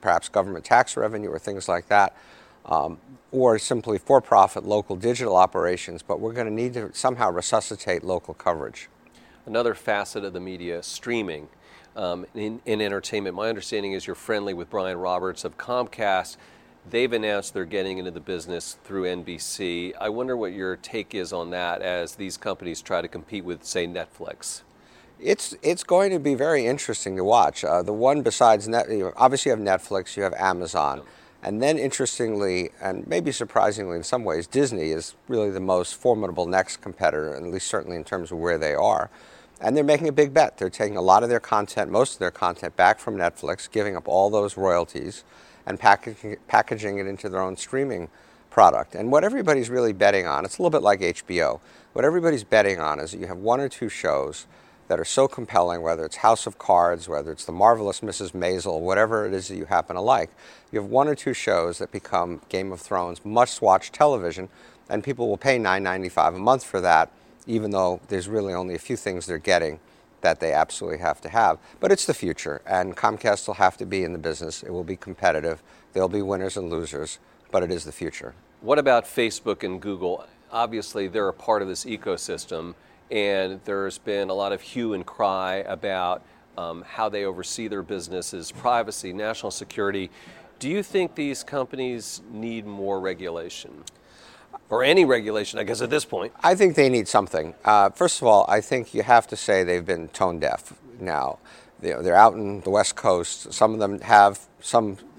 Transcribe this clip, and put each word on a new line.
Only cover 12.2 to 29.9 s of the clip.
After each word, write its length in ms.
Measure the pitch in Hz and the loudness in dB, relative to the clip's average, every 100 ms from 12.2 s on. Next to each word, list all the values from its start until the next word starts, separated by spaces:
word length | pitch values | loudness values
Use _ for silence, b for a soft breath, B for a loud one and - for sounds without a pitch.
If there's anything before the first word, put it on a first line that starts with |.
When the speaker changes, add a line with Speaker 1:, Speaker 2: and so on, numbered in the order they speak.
| 90 | -10
Speaker 2:
in, 280 | 110 107 113 - | -10 -8 -8 -4
in 160 | 107 | -2
entertainment, 540 | 104 98 - 107 95 90 | -2 -4 -6 -6 -6 -4
my 140 | 110 | -6
understanding 440 | 107 - 107 98 | -6 -6 -6 -6
is 120 | 95 98 | -8 -8
you're 100 | 87 | -10
friendly 380 | - 107 101 | -4 -4 -4
with 160 | 87 82 | -8 -6
Brian 280 | 107 92 90 | -4 -4 -4
Roberts 460 | 90 90 92 - | -4 -2 -4 -6
of 140 | 87 - | -12 -12
Comcast. 800 | - 123 117 - 104 92 - - b b b b 117 | -6 -4 -4 -4 0 0 -2 -14 b b b b -4
They've 220 | 117 127 | -2 0
announced 420 | 113 107 101 - | 0 -2 -2 -4
they're 120 | 98 82 | -8 -4
getting 320 | 101 95 92 | -4 -4 -6
into 140 | 90 | -8
the 80 | 82 | -10
business 580 | 87 87 82 85 - - | -8 -8 -6 -8 -10 -16
through 220 | - 98 90 | -8 -4 -4
N 180 | 90 | -4
B 140 | 85 82 | -8 -12
C. 560 | - - 92 85 90 - | -10 -6 -6 -4 -8 -6
I 80 | 107 | -6
wonder 300 | 113 131 123 | -4 -4 -4
what 160 | 98 | -6
your 240 | 95 92 92 | -6 -6 -8
take 360 | - 113 98 | -8 -10 -8
is 200 | 104 87 | -8 -6
on 160 | 92 85 | -6 -6
that 320 | 90 87 87 | -4 -4 -4
as 340 | 92 90 85 - | -4 -4 -6 -10
these 220 | 95 - | -12 -8
companies 440 | 107 92 90 80 | -8 -8 -8 -10
try 200 | - 87 | -6 -6
to 60 | 85 | -6
compete 360 | 87 - 101 | -12 -12 -10
with, 200 | 87 85 - | -8 -10 -6
say, 200 | 92 87 | -4 -4
Netflix. 760 | 87 80 - - 71 - - - b b b b _ | -6 -12 -14 -14 -12 -12 -14 -18 b b b b _
Speaker 1:
It's, 360 | - 208 - - | 0 0 -2 -2
it's 220 | 151 175 | -2 -2
going 280 | - 175 196 | 2 4 4
to 80 | 180 | 2
be 160 | 143 127 | 0 2
very 300 | 147 147 117 | 2 2 2
interesting 520 | 143 - 107 98 95 | -2 -4 -6 -6 -2
to 60 | |
watch. 420 | 95 113 76 - 73 | 4 4 4 0 0
Uh, 160 | 87 | 0
the 120 | 90 | 0
one 280 | 107 127 147 | 2 2 2
besides 460 | 117 - 120 107 110 | 0 6 6 6 2
Net-, 220 | 117 95 | -2 0
you 100 | 107 | -2
know, 140 | 90 - | -4 4
obviously 340 | 127 135 143 | 4 4 0
you 60 | 110 | 0
have 80 | 101 | 2
Netflix, 500 | 95 - | 0 0